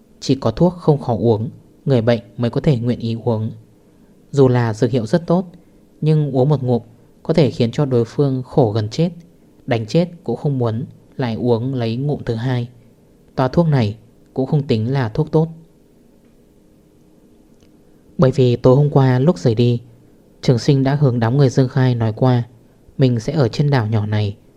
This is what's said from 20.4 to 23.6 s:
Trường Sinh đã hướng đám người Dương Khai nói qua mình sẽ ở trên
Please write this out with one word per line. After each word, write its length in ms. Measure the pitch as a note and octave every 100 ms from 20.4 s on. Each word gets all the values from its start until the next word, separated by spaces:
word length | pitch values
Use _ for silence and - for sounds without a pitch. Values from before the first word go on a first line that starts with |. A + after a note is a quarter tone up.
Trường 160 | - A#2
Sinh 240 | - C#3
đã 120 | C3+
hướng 260 | C#3+ C#3 A#2+
đám 160 | A2+ C#3
người 120 | C3
Dương 200 | C#3 B2+
Khai 260 | C3+ B2+
nói 180 | A#2+ A2+ G#2+
qua 260 | C3 A#2+ A2+ - _ _ - -
mình 220 | C3 A#2+
sẽ 120 | -
ở 160 | D#3 A2+
trên 220 | -